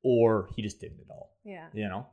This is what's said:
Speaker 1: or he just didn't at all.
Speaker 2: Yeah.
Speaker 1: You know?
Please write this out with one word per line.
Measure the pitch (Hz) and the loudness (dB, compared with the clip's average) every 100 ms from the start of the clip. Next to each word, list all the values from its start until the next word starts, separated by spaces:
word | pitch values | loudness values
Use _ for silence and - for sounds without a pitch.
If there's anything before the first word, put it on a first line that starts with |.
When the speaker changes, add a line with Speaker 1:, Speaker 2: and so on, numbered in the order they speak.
Speaker 1:
or | 131 120 113 110 95 | 4 6 6 4 0
he | - | -6
just | 104 - | -6 -8
didn't | 85 73 | -16 -16
at | - | -20
all. | - - _ | -20 -20 _
Speaker 2:
Yeah. | 214 180 160 | -18 -18 -12
Speaker 1:
You | 107 104 | -8 -6
know? | 95 135 | -6 -12